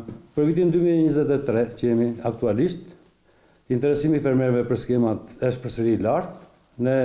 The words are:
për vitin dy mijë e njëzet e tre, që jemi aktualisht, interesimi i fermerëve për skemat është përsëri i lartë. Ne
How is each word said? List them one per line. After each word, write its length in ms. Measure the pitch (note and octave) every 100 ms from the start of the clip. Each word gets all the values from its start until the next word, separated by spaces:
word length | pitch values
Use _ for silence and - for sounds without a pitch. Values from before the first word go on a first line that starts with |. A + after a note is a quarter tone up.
| A2+ - - -
për 120 | D3+
vitin 220 | E3 F3
dy 120 | F3
mijë 140 | E3+ E3
e 40 | D#3
njëzet 280 | D3 C3+ C#3
e 60 | C#3
tre, 200 | A2 A2+ -
që 140 | A#2+
jemi 220 | A#2 A#2+ A2+ A#2+
aktualisht, 680 | A2+ A#2+ G#2 F3 E3+ - - _ _ _ _ _ _ -
interesimi 480 | B2 C#3+ C#3+ D3+ D3
i 60 |
fermerëve 400 | C3+ C3 B2+ A#2+ A#2+
për 180 | A#2+ -
skemat 500 | B2 A#2 G#2+ - -
është 260 | B2+ -
përsëri 340 | A#2+ A#2 A2+ G#2+
i 60 |
lartë. 420 | G#2+ D#3+ F#3 - - _ _ -
Ne 140 | B2 C3+